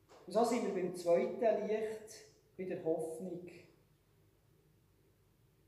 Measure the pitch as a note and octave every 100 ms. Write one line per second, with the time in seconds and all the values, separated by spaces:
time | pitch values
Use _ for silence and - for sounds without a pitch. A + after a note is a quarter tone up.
0 | - - - G3 A#3 A#3 G3+ F#3 F3+ -
1 | E3+ E3+ - - A3+ G3+ G3+ G#3+ G#3+ -
2 | - - - - _ - F#3 F3 D#3+ E3+
3 | - F#3+ F#3 E3+ - - - - _ _
4 | _ _ _ _ _ _ _ _ _ _
5 | _ _ _ _ _ _